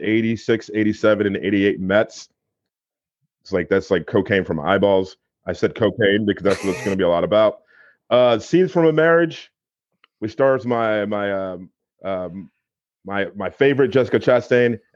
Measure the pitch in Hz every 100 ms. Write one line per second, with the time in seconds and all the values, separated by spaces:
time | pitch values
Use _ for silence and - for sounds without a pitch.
0 | 101 110 113 113 - 113 - 107 107 104
1 | 113 104 101 98 82 101 101 - 92 101
2 | 113 - - _ _ _ _ _ _ _
3 | _ _ _ _ - 92 85 95 - 92
4 | 80 107 92 101 87 80 73 98 101 95
5 | 95 - _ _ - 90 110 - 107 -
6 | 104 101 104 98 95 95 98 90 104 95
7 | 90 85 85 104 107 - _ _ _ _
8 | _ 120 123 117 - 170 185 175 165 156
9 | 160 165 170 139 - _ _ _ _ _
10 | _ _ 110 - 135 135 113 120 113 107
11 | 104 104 101 98 95 90 92 _ _ _
12 | 95 95 90 92 92 _ _ _ _ _
13 | - 196 190 202 - - 139 139 131 131
14 | 120 117 - 123 - 123 120 113 -